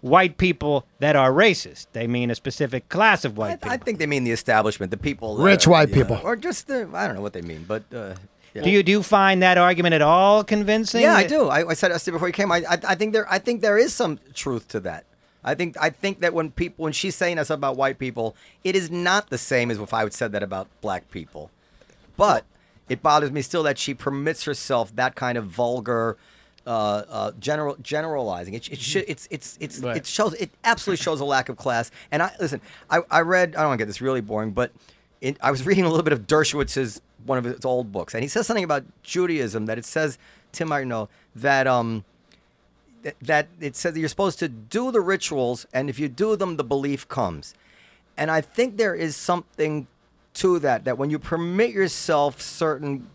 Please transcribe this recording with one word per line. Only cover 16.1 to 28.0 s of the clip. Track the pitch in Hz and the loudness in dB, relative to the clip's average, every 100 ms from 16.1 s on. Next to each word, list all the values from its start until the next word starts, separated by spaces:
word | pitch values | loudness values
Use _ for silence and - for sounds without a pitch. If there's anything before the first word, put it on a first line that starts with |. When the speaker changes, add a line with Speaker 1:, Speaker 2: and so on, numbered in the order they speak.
| 196 | -2
Speaker 2:
that | 175 165 | -2 -2
when | 160 | -4
people, | - 175 - | -4 -6 -4
when | 160 | -6
she's | 147 196 - | -4 -4 -2
saying | 175 170 | -2 -2
that | 147 | -2
stuff | 151 | -2
about | 139 127 | -2 0
white | 135 131 | -2 -2
people, | 131 117 113 - - _ | -8 -4 -6 -6 -20 _
it | 185 190 | -2 0
is | 170 | -2
not | 175 175 196 208 | -4 0 0 0
the | 131 | -6
same | - 131 120 | 0 0 0
as | 110 | -4
if | 104 | -4
I | 113 | -2
would | 107 | -2
said | - 117 | -2 -4
that | 101 | -4
about | 98 95 95 _ | -6 -8 -10 _
black | 107 92 - | -6 -6 -8
people. | - 78 78 76 _ _ _ _ _ _ - | -14 -14 -16 -18 _ _ _ _ _ _ 0
But | 208 127 - _ _ _ _ | 2 2 -2 _ _ _ _
it | 127 | -2
bothers | 156 147 147 | 2 2 2
me | 143 | -4
still | 131 175 | -4 -2
that | 151 139 | 0 -2
she | - 131 | -4 -6
permits | - 139 143 160 | -6 -4 -4 -4
herself | - 147 - 127 113 110 | -6 -6 -2 -2 -2 -2
that | 127 - | -4 -2
kind | 127 120 | -4 -4
of | 104 | -6
vulgar, | 85 120 123 110 117 113 113 _ _ _ _ - | -4 -2 -2 -2 -2 -2 -4 _ _ _ _ -6
uh, | 113 104 104 104 | -2 0 -2 -4
uh, | 110 104 113 | -6 -6 -6
general, | 135 151 147 143 | -4 -4 -4 -6
generalizing. | 117 151 | -6 -6